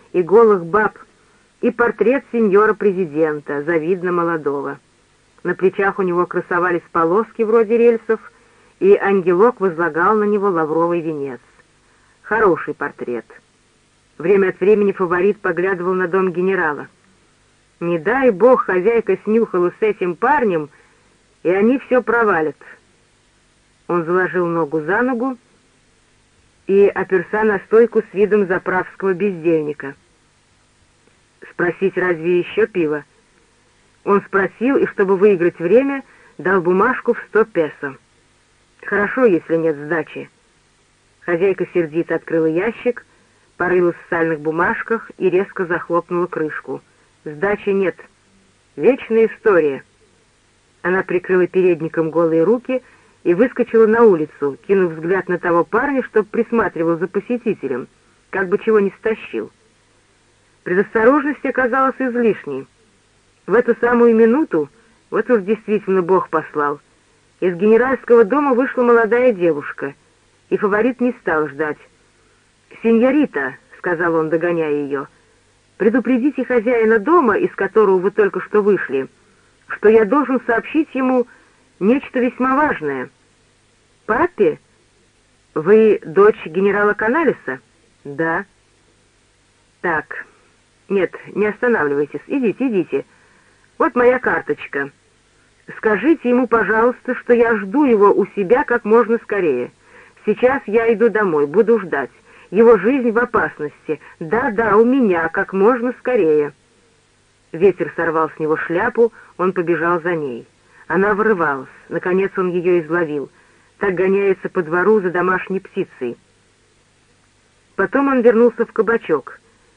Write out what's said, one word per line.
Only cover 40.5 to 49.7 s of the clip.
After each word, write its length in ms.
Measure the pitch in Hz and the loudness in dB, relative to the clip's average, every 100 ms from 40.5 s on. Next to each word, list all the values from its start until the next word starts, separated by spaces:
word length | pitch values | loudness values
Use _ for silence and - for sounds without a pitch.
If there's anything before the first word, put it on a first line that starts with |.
| _ _ _ _ _ _ _ | _ _ _ _ _ _ _
Хозяйка 460 | - 170 196 185 180 | -6 0 0 0 -2
сердито 400 | 180 165 156 165 | -2 -2 -4 -4
открыла 320 | 165 - 165 160 | -6 -2 -2 0
ящик, 580 | 160 214 226 247 240 - _ _ _ _ _ | 0 -2 -4 -4 -6 -10 _ _ _ _ _
порылась 380 | 175 180 175 165 | 0 2 2 -2
в 120 | - | -6
сальных 320 | 170 165 160 | -4 -2 -2
бумажках 680 | 151 160 185 226 - 226 - - | -4 -2 -2 -2 -4 -6 -6 -4
и 100 | 185 | 0
резко 380 | 175 196 - 175 | 0 -2 -6 -6
захлопнула 600 | 170 - 170 165 175 175 | -6 -2 -4 -2 -4 -4
крышку. 540 | - 156 - - 143 - _ _ _ | -4 -6 -8 -12 -14 -14 _ _ _
«Сдачи 460 | - 147 175 202 - | -16 -6 -4 -4 -2
нет. 260 | 196 190 - - _ _ _ _ _ _ - | -2 -2 -4 -14 _ _ _ _ _ _ -2
Вечная 520 | 160 262 - 226 226 | 0 0 0 0 0
история». 540 | - 220 180 151 | 0 2 2 2